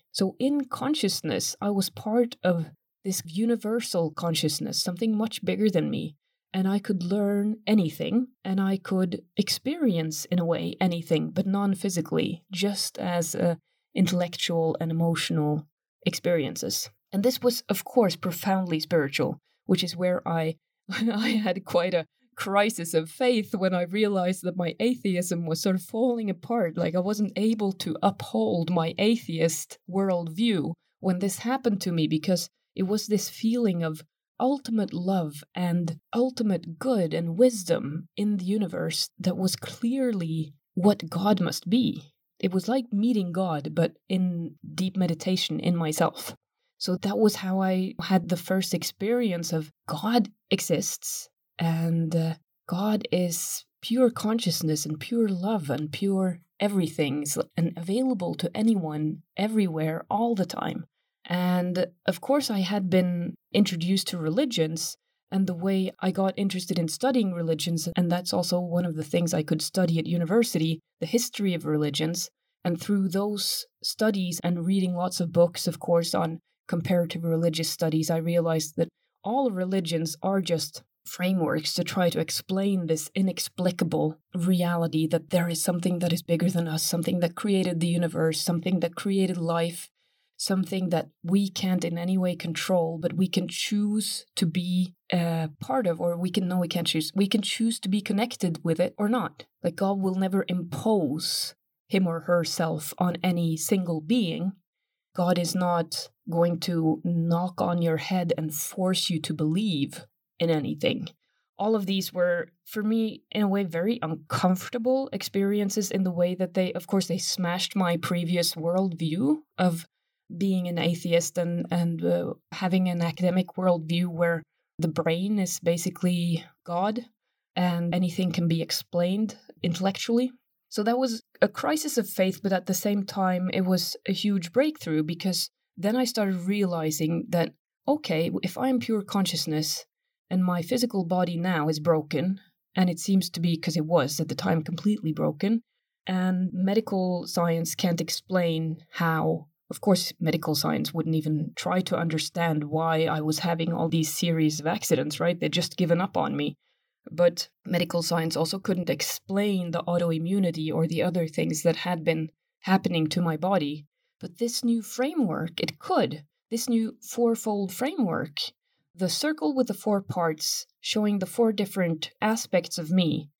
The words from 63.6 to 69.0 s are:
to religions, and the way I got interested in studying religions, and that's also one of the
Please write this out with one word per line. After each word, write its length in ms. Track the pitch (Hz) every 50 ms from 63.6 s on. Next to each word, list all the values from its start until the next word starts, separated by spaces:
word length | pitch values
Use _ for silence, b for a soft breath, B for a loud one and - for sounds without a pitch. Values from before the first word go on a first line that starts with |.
| 208 190 185 165 165 175 190 190 - -
to 100 | - 175
religions, 800 | 160 156 156 214 302 262 220 190 160 156 160 160 - - - - _ _ _ _ _ -
and 160 | - 196 196
the 80 | 180 180
way 380 | 165 175 196 196 190 190 185 - -
I 100 | - 190
got 240 | 185 196 190 190 190
interested 420 | - 202 196 190 185 185 - 180 175
in 100 | 165 160
studying 440 | 151 - - 262 269 254 220 190 180
religions, 560 | 170 170 165 160 156 - 175 170 160 160 180 165
and 140 | - 180 170
that's 220 | 175 180 180 - -
also 280 | 190 175 - 180 175
one 240 | 180 170 165 175 180
of 120 | 175 156
the 80 | 156